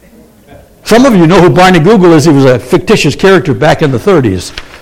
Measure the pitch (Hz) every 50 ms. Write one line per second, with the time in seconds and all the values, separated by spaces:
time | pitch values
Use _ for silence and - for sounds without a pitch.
0 | _ _ _ - - _ _ _ _ _ - - - _ _ _ _ - 208 233
1 | 262 277 220 185 165 156 185 214 180 175 131 170 180 185 185 170 147 185 233 208
2 | 180 175 165 156 135 170 147 139 135 131 127 117 - - 190 165 - - 220 -
3 | - 151 - - - 190 196 170 - 147 123 104 147 156 151 - 165 143 131 113
4 | - - 190 156 127 107 92 90 - - - - - - - -